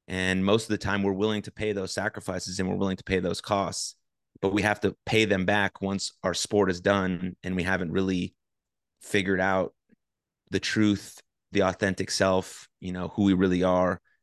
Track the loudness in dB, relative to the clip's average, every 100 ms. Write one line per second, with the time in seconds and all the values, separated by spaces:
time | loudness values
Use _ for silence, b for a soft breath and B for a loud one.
0 | -10 -4 -2 0 4 2 2 -4 -2 0
1 | 0 0 0 -2 -6 -8 -4 -4 -4 -4
2 | -4 -6 -8 -8 -6 -4 -2 -2 -2 -4
3 | -2 -2 0 -4 -2 -2 -2 -6 -10 -14
4 | _ _ _ _ -2 2 2 2 0 -2
5 | 0 2 4 2 2 2 0 -2 -4 -4
6 | -6 -6 -4 -4 0 2 2 2 2 2
7 | 2 -2 -6 -8 -6 -2 0 -2 -2 -2
8 | 0 0 -4 -10 _ _ _ _ _ _
9 | -2 -2 0 0 2 2 -2 -8 _ _
10 | _ _ _ _ _ -4 -2 2 2 2
11 | -4 -20 _ _ _ 0 2 2 -2 -2
12 | -4 0 2 2 -2 -12 -20 _ -10 -8
13 | -6 2 4 6 4 4 2 2 2 -2
14 | _ _